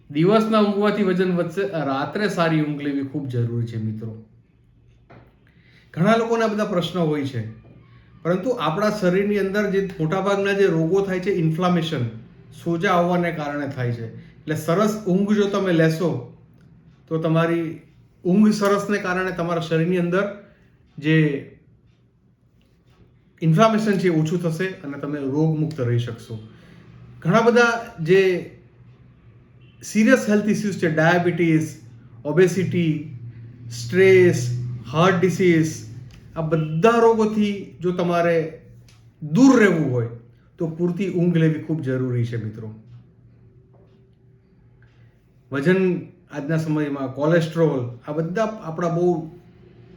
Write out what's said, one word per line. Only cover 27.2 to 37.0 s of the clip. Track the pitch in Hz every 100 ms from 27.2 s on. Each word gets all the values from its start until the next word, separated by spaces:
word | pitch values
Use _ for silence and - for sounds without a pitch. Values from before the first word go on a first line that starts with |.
ઘણા | 160 214
બધા | 226 233 240 226 - 170
જે | 160 190 190 175 - - - _ - - - _ - - _ _ - -
સિરિયસ | - 214 226 254 196
હેલ્થ | 208 214
ઇસ્યુઝ | 196 208 170
છે, | 170
ડાયાબિટીસ, | 151 160 180 175 165 170 156 156 - - - - -
ઓબેસિટી, | 147 156 185 196 170 175 160 147 - - - - - - -
સ્ટ્રેસ, | - - 180 190 185 180 160 - - - - -
હાર્ટ | 151 185 180
ડિસીઝ, | 185 160 180 160 156 - - - - - - 165
આ |
બધા | 156 160 156 160 220
રોગોથી | 233